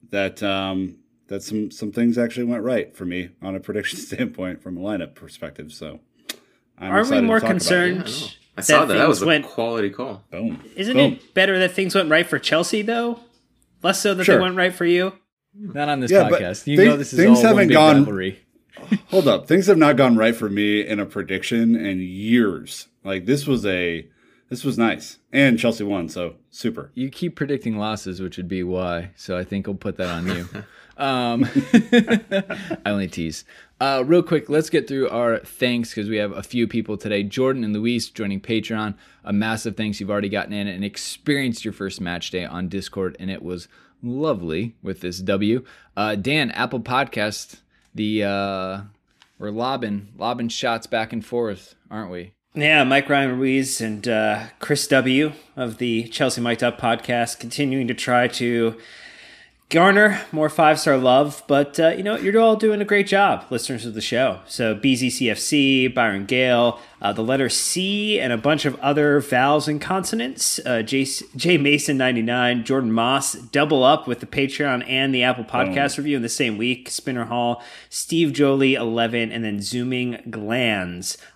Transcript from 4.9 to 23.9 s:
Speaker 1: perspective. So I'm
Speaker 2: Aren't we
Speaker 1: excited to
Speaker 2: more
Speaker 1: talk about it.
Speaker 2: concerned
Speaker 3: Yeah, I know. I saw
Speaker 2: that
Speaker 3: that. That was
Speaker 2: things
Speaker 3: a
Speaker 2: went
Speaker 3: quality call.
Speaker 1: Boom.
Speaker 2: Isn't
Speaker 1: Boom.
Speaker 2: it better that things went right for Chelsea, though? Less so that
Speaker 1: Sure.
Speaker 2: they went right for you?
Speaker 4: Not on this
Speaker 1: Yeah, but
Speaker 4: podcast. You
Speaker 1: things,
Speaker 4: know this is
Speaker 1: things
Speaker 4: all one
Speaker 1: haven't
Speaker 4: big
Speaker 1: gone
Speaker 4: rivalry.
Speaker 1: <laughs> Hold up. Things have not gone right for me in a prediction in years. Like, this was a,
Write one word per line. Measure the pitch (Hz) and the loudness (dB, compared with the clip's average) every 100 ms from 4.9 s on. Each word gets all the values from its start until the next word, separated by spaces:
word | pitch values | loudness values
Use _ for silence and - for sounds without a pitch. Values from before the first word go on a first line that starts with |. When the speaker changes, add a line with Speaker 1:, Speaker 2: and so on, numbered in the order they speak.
| 101 80 - | -6 -8 -14
Speaker 1:
perspective. | 80 - 78 73 76 | -20 -16 -16 -14 -18
So | - 78 65 _ _ - - _ _ _ _ | -16 -16 -16 _ _ -16 -16 _ _ _ _
I'm | - | -2
Speaker 2:
Aren't | 196 | 0
we | |
Speaker 1:
excited | 247 277 | 2 2
to | 233 | 2
Speaker 2:
more | 226 | 2
Speaker 1:
talk | |
about | 220 180 | 2 0
it. | |
Speaker 2:
concerned | 175 180 180 185 | 0 2 2 -2
Speaker 3:
Yeah, | |
I | - - | -6 -10
know. | - - _ - | -10 -16 _ -4
I | |
saw | - 151 | 2 4
Speaker 2:
that | 147 | 4
Speaker 3:
that. | 101 | 4
That | 151 | 4
was | 101 | 4
Speaker 2:
things | |
Speaker 3:
a | 165 | 2
Speaker 2:
went | 151 - | 2 0
Speaker 3:
quality | - 117 117 101 | -4 -2 -2 -2
call. | - 127 101 _ | -4 -10 -12 _
Speaker 1:
Boom. | 85 113 80 - - | -8 -6 -8 -12 -8
Speaker 2:
Isn't | 208 262 | -2 4
Speaker 1:
Boom. | 269 | 2
Speaker 2:
it | - - 185 | 2 -4 2
better | 190 185 | 2 4
that | 180 | 2
things | 185 185 196 | 0 0 0
went | 160 | 4
right | 156 175 | 2 2
for | 139 | -2
Chelsea, | - 156 175 214 | 0 0 2 -2
though? | 208 233 240 233 - _ _ _ _ _ | -2 -2 -4 -6 -12 _ _ _ _ _
Less | 185 190 | -2 0
so | 202 | 0
that | 185 185 | 2 4
Speaker 1:
Sure. | 190 | 4
Speaker 2:
they | |
went | 185 185 | 4 0
right | 180 | -2
for | 180 175 | 0 2
you? | 175 185 190 _ _ _ | 2 0 -4 _ _ _
Speaker 4:
Not | 202 202 139 147 | -16 -10 -4 -2
on | 143 | -2
this | 127 | 4
Speaker 1:
Yeah, | 190 107 | 6 6
but | 170 | 4
Speaker 4:
podcast. | 90 101 143 | 0 -6 2
You | 151 | 6
Speaker 1:
things, | 220 | 6
Speaker 4:
know | 143 | 6
this | 135 | 2
is | 131 | 4
Speaker 1:
things | 202 233 | 8 8
Speaker 4:
all | |
one | 226 | 8
Speaker 1:
haven't | 208 175 | 6 6
Speaker 4:
big | 156 | 8
Speaker 1:
gone | 156 139 | 8 8
Speaker 4:
rivalry. | 139 98 95 - _ _ _ | 6 0 -4 -6 _ _ _
Speaker 1:
<laughs> | - - 208 - | -20 -4 -4 2
Hold | 190 143 | 4 4
up. | 101 - | 2 4
Things | 175 190 | 4 6
have | 165 | 6
not | 147 131 | 6 6
gone | 131 113 | 6 6
right | 113 117 | 4 2
for | 107 | -2
me | 101 104 104 101 | 0 2 0 0
in | 104 | -4
a | 98 | -6
prediction | 101 95 95 - 117 113 117 | -8 -6 -6 -2 2 4 2
in | 98 92 | 0 -4
years. | 90 95 107 120 104 85 - - - _ | -6 -8 0 2 2 -2 -10 -16 -18 _
Like, | 95 95 92 | -8 -4 -2
this | 139 143 | -2 0
was | 123 98 | -2 0
a, | 90 87 | -2 -2